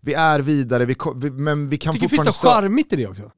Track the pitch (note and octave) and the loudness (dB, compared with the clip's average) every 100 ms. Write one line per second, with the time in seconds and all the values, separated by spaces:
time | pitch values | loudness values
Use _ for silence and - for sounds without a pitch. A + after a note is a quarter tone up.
0 | C3+ C#3+ D#3+ D3+ C#3 D3 B2+ B2 A#2+ B2+ | -4 0 2 2 2 0 0 0 0 -2
1 | E3 B2+ C#3 C3 D3 D3 D3 C#3+ D#3 F#3 | -4 -6 -8 -4 -2 -2 -2 -4 -4 -2
2 | A3+ C#4+ - - B3+ A#3 G3 A#3 D4+ E3 | 0 2 0 2 4 4 4 0 0 -2
3 | A2+ F#2+ G#2 | -4 -8 -18